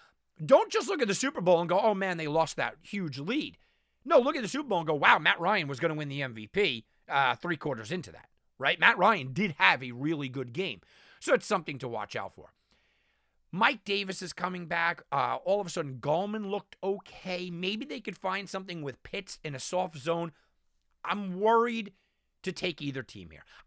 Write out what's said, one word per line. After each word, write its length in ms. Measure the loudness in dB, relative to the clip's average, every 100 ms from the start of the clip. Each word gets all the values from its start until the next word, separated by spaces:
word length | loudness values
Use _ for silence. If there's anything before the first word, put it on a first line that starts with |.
| _ _ _ -10
Don't 300 | 6 6 6
just 160 | -2 -2
look 140 | -2
at 60 | 0
the 60 |
Super 280 | 0 -2 0
Bowl 180 | 4 4
and 80 | 4
go, 100 | 2
"Oh 140 | 2
man, 240 | 2 -2 -4
they 100 | -2
lost 300 | 0 0 -2
that 200 | -6 -6
huge 360 | -10 -8 -6 -6
lead." 400 | -6 -4 -6 -12 _ _ _ _ 2
No, 120 | 4
look 180 | 4 0
at 60 |
the 60 | -4
Super 220 | -6 -2
Bowl 80 | -2
and 80 | 0
go, 80 |
"Wow, 240 | 4 6 6
Matt 200 | 4 0
Ryan 300 | 2 0 -2
was 100 | -2
gonna 140 | -2
win 160 | -2 -6
the 140 | -6
M 100 | -8
V 140 | -8 -6
P," 400 | -2 0 -2 -8 _ 6
uh, 240 | 8 8
three 240 | 6 0 -2
quarters 340 | -2 -4 -4
into 180 | -6 -6
that, 180 | -14 -20 _ _ -2
right? 220 | 0 6
Matt 160 | 6 8
Ryan 380 | 6 4 0
did 200 | -2 -2 4
have 240 | 4 4
a 100 | -2
really 380 | -6 -4 -4 -4
good 240 | -6 -8
game. 260 | -6 -8 -10 _ _ -20 -10
So 140 | 0
it's 100 | 2
something 340 | 2 -4 -4 -8
to 80 | -8
watch 280 | -8 -8 -8
out 180 | -10
for. 200 | -12 -20 _ _ _ _ _ _ _ _ _ _
Mike 320 | 2 2 2
Davis 380 | -4 -4 -4 -8
is 100 | -10
coming 320 | -8 -8 -8
back. 380 | -6 -2 -2 -4 -4
Uh, 240 | -2 -2 -2
all 160 | -2 -2
of 60 | -2
a 40 |
sudden, 280 | -6 -8 -6
Gallman 480 | -2 -2 -2 -6 -6
looked 280 | -6 -8 -8
okay. 680 | -6 -6 -8 -16 -10 -8 -8
Maybe 340 | -6 -6 -6
they 160 | -8 -10
could 160 | -12 -8
find 320 | -6 -6 -6
something 320 | -10 -10 -10
with 220 | -10 -12
Pitts 360 | -12 -12 -12 -12
in 100 | -10
a 60 | -10
soft 380 | -6 -4 -4 -6
zone. 340 | -4 -2 -4 -10 _ _ _ _ _ _
I'm 340 | -6 -6 -6 0
worried 540 | 4 4 4 -2 -8 -14 _ _ _ _
to 80 | -10
take 280 | -6 -6 -4
either 220 | -6 -8
team 260 | -10 -14 -18
here. 140 | -20 -20 -10